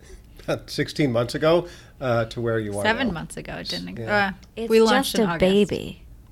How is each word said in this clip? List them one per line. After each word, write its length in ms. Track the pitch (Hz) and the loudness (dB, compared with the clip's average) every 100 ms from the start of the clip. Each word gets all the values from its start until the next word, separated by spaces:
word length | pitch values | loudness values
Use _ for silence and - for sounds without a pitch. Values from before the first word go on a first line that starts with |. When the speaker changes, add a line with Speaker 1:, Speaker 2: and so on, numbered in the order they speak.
| - | -20
Speaker 1:
<laughs> 380 | - - - | -20 -20 -12
about 260 | - 139 - | -6 -6 -6
sixteen 420 | - 147 - 143 | -6 -4 0 0
months 240 | 117 120 151 | 2 -2 0
ago, 320 | 156 175 175 - - - | 2 2 2 -10 -20 -8
uh, 260 | 131 117 113 | -2 0 -2
to 140 | - | -4
where 180 | 117 113 | -2 -2
you 180 | 104 101 | -2 -2
are 40 | |
Speaker 2:
Seven 240 | 208 233 254 | 0 0 -2
Speaker 1:
now. 60 | |
Speaker 2:
months 240 | 165 160 - | -4 -8 -12
ago, 180 | - - | -12 -10
it 120 | - | -8
didn't 300 | 175 180 196 | -8 -8 -8
Speaker 1:
Yeah. 300 | 220 208 196 | -2 0 0
Speaker 2:
uh, 40 | 190 - - | -4 -14 -10
Speaker 3:
It's 140 | 226 | 2
Speaker 2:
we 120 | 220 | 4
launched 300 | 226 254 269 | 6 4 2
Speaker 3:
just 100 | - | 0
Speaker 2:
in 60 | 208 | 0
Speaker 3:
a 40 | |
Speaker 2:
August. 60 | 165 185 | 2 4
Speaker 3:
baby. 520 | 202 208 - - 190 - - - | 4 4 0 -6 -14 -18 -20 -20